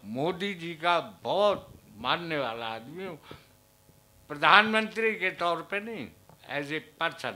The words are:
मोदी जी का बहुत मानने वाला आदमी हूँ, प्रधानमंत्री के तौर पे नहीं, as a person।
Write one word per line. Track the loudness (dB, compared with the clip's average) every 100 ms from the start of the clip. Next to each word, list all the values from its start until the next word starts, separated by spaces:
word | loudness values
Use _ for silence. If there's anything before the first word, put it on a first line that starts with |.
मोदी | -8 -4 -2 -2 -4
जी | -6 -8
का | -4 2 2 0 -10
बहुत | -2 2 4 2 -4 -20 -20 -8
मानने | -2 0 0 -2
वाला | -2 -4 -6
आदमी | -8 -10 -12
हूँ, | -10 -12 -16 -20 -20 _ _ _ _ _ _ -20 -12
प्रधानमंत्री | 2 8 8 8 2 0 0 0
के | 0 -2
तौर | 0 -2 -2
पे | -2 -6
नहीं, | -6 -10 -10 -14 _ -20 -8
as | -6 -4
a |
person। | -6 -8 -4 -4 -4 -8